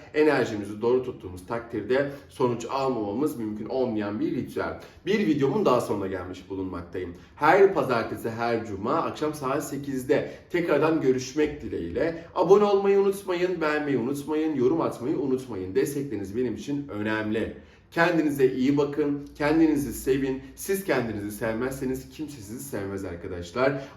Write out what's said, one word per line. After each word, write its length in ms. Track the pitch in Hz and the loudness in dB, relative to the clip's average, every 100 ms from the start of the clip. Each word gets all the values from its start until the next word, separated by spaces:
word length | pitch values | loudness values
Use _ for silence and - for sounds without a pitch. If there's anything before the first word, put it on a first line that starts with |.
| - | -4
enerjimizi 680 | 151 151 135 110 104 101 107 | 2 4 4 2 -2 -6 -2
doğru 220 | 117 127 | 2 2
tuttuğumuz 440 | 123 - 95 90 - | 0 -8 -12 -14 -6
takdirde 640 | 117 - 110 95 131 143 - - | -6 -6 -6 0 0 0 -6 -12
sonuç 360 | - 127 113 - | -2 0 0 -4
almamamız 680 | 135 139 120 101 110 151 117 | -2 0 0 -2 -2 -2 -2
mümkün 280 | 107 107 - | -6 -6 -4
olmayan 540 | 131 120 107 104 110 | 0 0 0 -2 -2
bir 160 | 170 139 | -2 -2
ritüel. 440 | 95 - 85 - - - 170 | -4 -4 -4 -6 -12 -8 0
Bir 140 | 214 | 2
videomun 460 | 165 143 135 214 156 | 2 2 2 4 4
daha 160 | 123 | 4
sonuna 260 | - 104 95 | 2 -2 -2
gelmiş 420 | 95 90 90 - | -6 -8 -12 -8
bulunmaktayım. 680 | 95 95 85 85 92 90 85 - - | -6 -6 -6 -8 -8 -8 -10 -18 0
Her 380 | 151 190 196 | 4 8 6
pazartesi, 560 | 160 131 117 110 107 117 | 6 2 0 0 -4 -6
her 360 | 113 117 117 104 | -2 0 0 -2
cuma 280 | 98 110 | -6 -2
akşam 400 | 160 127 101 151 | 0 0 -2 -4
saat 360 | 147 147 135 - | -2 -2 -2 -4
sekizde 640 | 139 139 131 127 131 - - - | -6 -6 -4 0 0 0 -8 -6
tekrardan 500 | 175 170 147 156 160 | -2 2 2 4 4
görüşmek 600 | 131 127 127 151 151 - | 4 2 0 0 0 -2
dileğiyle. 640 | 110 95 85 120 160 165 - - | -8 -6 -4 -2 -2 -4 -6 0
Abone 280 | 180 202 | 6 8
olmayı 360 | 208 196 196 196 | 8 4 4 4
unutmayın, 640 | 196 196 185 175 180 175 | 4 0 -4 0 0 0
beğenmeyi 360 | 156 151 147 127 | 0 0 0 0
unutmayın, 580 | 117 143 139 156 156 139 | 0 -4 -2 0 0 2
yorum 260 | 120 165 | 2 2
atmayı 360 | 123 - 120 165 | 0 -2 -4 -2
unutmayın. 580 | 143 127 120 98 92 123 | 0 -2 -4 -8 -2 0
Destekleriniz 640 | 143 143 139 104 95 107 | 0 -2 -6 -6 -6 -2
benim 180 | 123 104 | -2 -4
için 320 | 143 143 113 | -6 -6 -6
önemli. 680 | 104 107 107 107 110 - - - - _ | -4 -2 -2 -2 -2 -4 -8 -18 -20 _
Kendinize 600 | 170 170 160 151 139 131 | 2 4 4 2 4 4
iyi 240 | 131 131 143 | 4 2 4
bakın, 500 | 143 151 143 143 - - | 2 0 0 -2 -6 -2
kendinizi 580 | 147 160 156 143 143 | 2 4 4 4 -2
sevin. 480 | - 135 135 135 131 - - | -2 0 2 0 -2 -8 -10
Siz 280 | - 190 | -4 -2
kendinizi 480 | - 131 117 104 104 | 0 0 0 -4 -6
sevmezseniz 760 | 104 113 110 127 139 127 131 - | -4 -4 -2 -4 -4 -4 -4 -8
kimse 320 | - 147 139 | -12 -12 -12
sizi 220 | 98 123 | -12 -12
sevmez 420 | 139 110 98 98 92 | -8 -6 -6 -6 -8
arkadaşlar. 800 | 85 92 87 85 120 135 143 - | -8 -8 -10 -6 0 2 2 -4